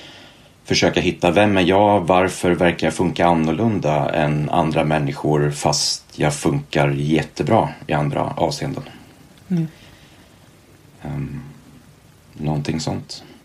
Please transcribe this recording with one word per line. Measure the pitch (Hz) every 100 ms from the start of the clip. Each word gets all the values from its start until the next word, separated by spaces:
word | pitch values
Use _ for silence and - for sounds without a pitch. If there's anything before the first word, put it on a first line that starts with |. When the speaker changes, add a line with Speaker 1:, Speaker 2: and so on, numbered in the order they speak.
| - - - - - _
Speaker 1:
försöka | - 90 90 78
hitta | 87 - 87
vem | 87 104 95
är |
jag, | 87 95 104 101
varför | 87 90 92 - 90
verkar | 82 87 85 82
jag |
funka | - 87 85 87
annorlunda | 82 80 78 117 95 76 76 69
än | 82 76 73 73
andra | 87 78 78
människor | 76 78 71 71 76 76 73
fast | 73 76 73 - - -
jag | - 76
funkar | 71 80 71 - 78 71
jättebra | 69 71 78 - - 73 110 76 - -
i |
andra | 76 73 76 73 -
avseenden. | 80 - 73 67 - - - - - - -
Speaker 2:
Mm. | 175 160 - - - - - - - - - _ - - -
Speaker 1:
Ehm, | 76 71 67 - - - - - - - - - -
någonting | - 76 76 73 80
sånt. | - 98 - - - -